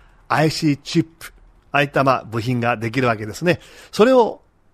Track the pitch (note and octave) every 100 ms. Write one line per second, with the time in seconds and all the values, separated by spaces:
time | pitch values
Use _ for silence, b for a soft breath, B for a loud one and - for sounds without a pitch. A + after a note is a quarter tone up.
0 | b b - B2 D#3 - D#3 C#3 - E3+
1 | - - - - _ _ _ C#3+ C#3+ D3+
2 | C3+ B2 A#2 A2+ A2+ B2 A#2 A#2 A2+ A#2+
3 | B2 G#2+ G#2+ G2 F3 D#3+ B B B -
4 | A#3 B3+ A3 - _ _ _